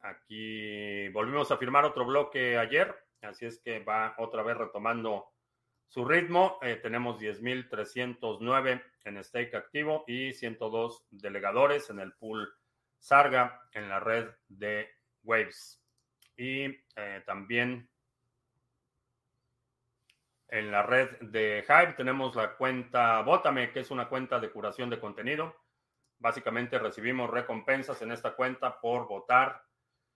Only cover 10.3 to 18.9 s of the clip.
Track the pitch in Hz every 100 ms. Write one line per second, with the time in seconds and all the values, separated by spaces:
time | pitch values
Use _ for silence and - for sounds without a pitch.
10.3 | 127 117 110 110 113 117 117 _ 98 101
11.3 | 98 98 113 143 143 - 101 95 - 110
12.3 | 110 101 - _ _ _ _ - 143 143
13.3 | 127 123 - - 107 104 98 113 113 113
14.3 | - _ 98 104 104 107 _ _ _ 110
15.3 | 113 101 - - - _ _ _ _ _
16.3 | - 127 135 139 135 _ 110 101 98 -
17.3 | 98 98 120 123 123 120 _ _ _ _
18.3 | _ _ _ _ _ _